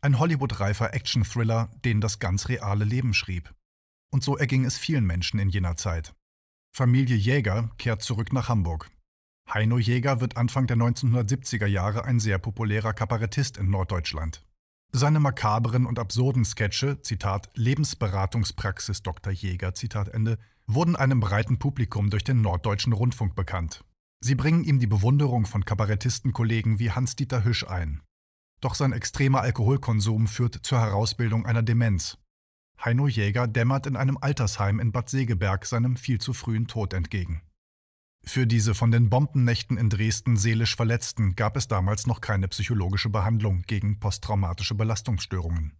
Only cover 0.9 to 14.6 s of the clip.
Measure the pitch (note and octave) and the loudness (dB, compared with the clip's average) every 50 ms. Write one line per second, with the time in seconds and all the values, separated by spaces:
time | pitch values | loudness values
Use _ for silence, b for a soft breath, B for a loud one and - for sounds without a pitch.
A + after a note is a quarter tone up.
0.9 | - C3 - - - B2 G#2 - - A#2+ A#2 A2 A2+ A2+ A2+ A2 - - - B2 | -2 -4 -4 -2 0 0 0 0 0 0 0 2 2 0 0 -2 -6 -4 -2 0
1.9 | A2 G#2+ G#2 A2 - - - G2 F#2 G2 - - B2+ A#2 - G2+ G2+ G2+ G#2 G#2 | 2 2 2 0 -2 -2 -2 -2 0 -2 -2 -2 -4 -4 -2 -2 0 0 0 0
2.9 | A#2 B2+ C3 B2 G#2 - - - F#2 F2 D#2+ - - _ _ _ _ _ _ _ | 0 0 0 0 0 0 -2 -2 -6 -8 -8 -10 -20 _ _ _ _ _ _ _
3.9 | _ _ _ _ - C3+ A#2+ D3 C#3 - D3 B2 C#3 C3 C3 B2+ B2+ - - - | _ _ _ _ -2 0 2 2 0 0 0 2 2 2 2 2 0 -4 -2 0
4.9 | E3 C#3+ A2+ F#2 E2+ F2 E2+ - - G#2+ G2 G2 F2 G2+ F#2 F2 E2+ - - G#2 | 0 2 2 2 0 0 -2 -2 -2 0 0 0 0 0 0 0 -2 -2 -2 -4
5.9 | E2 E2 D#2 - - _ _ _ _ _ _ _ _ _ _ _ _ - C3+ A#2+ | -4 -4 -6 -8 -14 _ _ _ _ _ _ _ _ _ _ _ _ 0 4 4
6.9 | A#2+ B2+ C3+ B2 B2+ A2 G2 A#2 C3 D3 A#2 G#2 F#2+ A2 A#2 A2+ - - - B2 | 6 4 4 4 2 2 2 4 2 2 2 2 0 0 -2 -4 -6 -6 -4 -4
7.9 | A2+ G2+ - - B2 G#2 A2+ - - C3 - - B2 G#2+ F2+ E2+ E2 D#2 - - | -4 -2 -4 -4 -4 -4 -2 -2 -2 -2 0 0 0 2 2 0 -2 -4 -8 -12
8.9 | _ _ _ _ _ _ _ _ _ _ _ - - G#2 G#2+ A2 A#2 B2 A#2 G#2+ | _ _ _ _ _ _ _ _ _ _ _ -6 -2 0 2 2 2 2 2 2
9.9 | A#2+ B2 A#2+ C#3 C3+ A#2 B2 A#2 - B2 A#2+ A#2+ - C#3 C3 A#2 B2+ A2+ A#2 A#2+ | 0 0 2 0 0 0 0 -4 -2 0 -2 0 0 0 0 2 2 2 2 2
10.9 | A#2 - - B2+ A2+ B2 A#2 G2 C3+ C3+ - - - A2 G#2+ G2+ G2+ F#2+ F2 G#2 | 0 0 0 2 2 2 2 0 -2 -2 -2 -4 -4 -2 0 0 0 0 0 0
11.9 | G2+ - - C3+ B2+ A#2+ G#2+ A2 G2+ F#2 - A#2 G#2 - A#2 G#2+ G#2 G#2+ G#2+ A2 | -2 -2 -2 0 0 0 2 2 0 0 -2 -4 -6 -4 -2 0 0 0 0 -2
12.9 | G#2+ - A2+ G#2 A#2+ A2 A2 A2 - - C#3 - - - G2+ F#2 G2 F#2+ F#2 - | -2 -2 -2 -2 0 -2 -2 -2 -2 -2 -2 -4 -4 -2 -2 0 0 0 0 -2
13.9 | G2+ F2 D#2+ - - D2+ D#2+ D#2+ - - _ _ _ _ | -2 -4 -4 -4 -6 -6 -6 -6 -8 -10 _ _ _ _